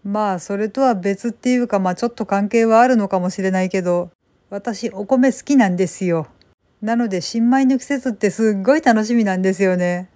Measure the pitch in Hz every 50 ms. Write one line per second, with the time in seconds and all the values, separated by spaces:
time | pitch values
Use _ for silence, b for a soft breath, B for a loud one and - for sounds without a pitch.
0 | _ 202 202 214 214 202 190 175 - - 202 202 214 214 - 262 269 254 233 185
1 | 175 202 196 196 - 240 220 _ - 247 254 247 240 240 214 196 190 185 180 -
2 | 233 240 240 - 214 - 202 196 202 202 - 233 226 226 220 226 247 254 254 226
3 | 202 190 - 185 180 185 - - 185 190 185 185 185 185 - 190 180 180 175 175
4 | 175 175 _ _ _ _ _ _ _ _ 202 202 - 240 208 - - 220 - 190
5 | 208 - 269 254 254 269 - - - - 285 262 220 190 180 175 190 175 - -
6 | 190 180 170 160 151 - _ _ _ _ _ _ _ _ _ _ 208 214 233 233
7 | 240 214 190 180 - - - 233 226 240 254 269 269 254 269 254 - - 285 262
8 | - 262 214 - 220 202 165 - 226 220 208 196 190 240 285 320 320 269 226 220
9 | 214 214 240 233 214 196 185 185 190 190 190 - 196 185 185 180 180 175 180 180
10 | 185 _ _